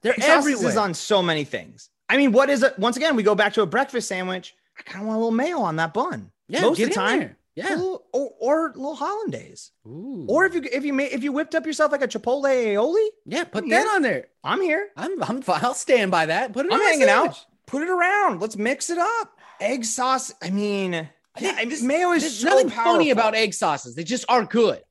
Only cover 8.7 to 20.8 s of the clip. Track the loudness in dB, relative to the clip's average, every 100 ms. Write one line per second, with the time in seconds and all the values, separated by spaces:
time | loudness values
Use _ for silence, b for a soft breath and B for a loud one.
8.7 | -6 -10 -6 -6 -4 -6 -8 -12 -20 -20
9.7 | _ -20 -16 -12 -12 -2 2 2 0 -4
10.7 | -4 -2 -2 -2 -4 -4 -4 -2 -4 -4
11.7 | 0 0 0 -4 -4 -4 -2 0 0 0
12.7 | 0 2 2 0 -4 -8 -6 -4 -6 0
13.7 | 2 2 2 0 -2 -6 _ -4 -2 0
14.7 | -2 -4 -8 -8 -4 -4 -4 -2 0 0
15.7 | -4 2 4 4 2 2 0 -2 -4 0
16.7 | 2 4 6 6 6 2 -2 -20 _ -8
17.7 | -6 -2 0 2 2 0 0 -6 -4 -4
18.7 | -2 -4 -2 -2 -2 -6 _ B B -4
19.7 | -4 -4 -2 0 0 -2 -10 -6 -2 0
20.7 | -2